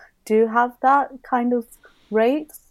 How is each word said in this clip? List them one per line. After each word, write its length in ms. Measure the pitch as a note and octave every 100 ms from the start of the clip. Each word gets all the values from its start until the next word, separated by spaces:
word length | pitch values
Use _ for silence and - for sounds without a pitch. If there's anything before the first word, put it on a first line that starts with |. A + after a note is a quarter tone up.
| - _
do 220 | - A3 A3+
have 320 | A#3 B3 -
that 300 | C4 C#4 C4 C4
kind 280 | - B3 A#3+
of 140 | A#3+ A3+ - _ _ _
rate. 420 | G#3+ A#3 D4+ D4+ - _